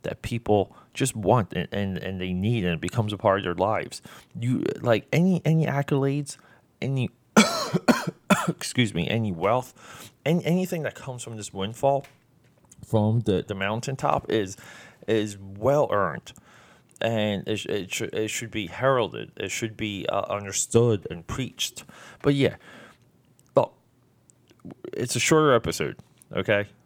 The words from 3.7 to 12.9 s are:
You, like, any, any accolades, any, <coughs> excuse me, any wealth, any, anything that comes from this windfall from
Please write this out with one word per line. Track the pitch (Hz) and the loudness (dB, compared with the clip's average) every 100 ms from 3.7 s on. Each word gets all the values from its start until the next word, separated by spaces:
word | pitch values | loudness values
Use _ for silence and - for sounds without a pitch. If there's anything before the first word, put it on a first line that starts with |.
| 101 - - - - - - | 0 -4 -14 -18 -20 -18 -6
You, | 117 123 - - | -2 0 -2 -2
like, | 123 110 - | 2 2 2
any, | 147 185 175 | 2 4 4
any | 151 160 160 | 2 2 2
accolades, | 139 139 139 139 143 143 - - - _ _ | 0 0 0 0 -2 -6 -14 -20 -20 _ _
any, | 131 135 123 _ _ - | -4 -2 -2 _ _ 2
<coughs> | 640 679 988 - - - - - _ 101 - | 2 0 -2 0 2 0 -2 -10 _ 0 0
excuse | - - - 113 | -6 -4 0 0
me, | 85 82 | 0 -2
any | 117 110 | 0 -2
wealth, | 82 95 123 - - - - - _ 143 | 0 0 0 -2 -20 -20 -20 -20 _ 0
any, | 170 147 | 0 2
anything | 180 190 175 | 0 0 -4
that | 131 - | -6 -8
comes | - 123 | -12 -12
from | - 110 | -12 -12
this | 101 | -10
windfall | 98 98 120 139 139 - _ _ _ _ _ _ - | -6 -6 0 0 0 -4 _ _ _ _ _ _ -20
from | - | 0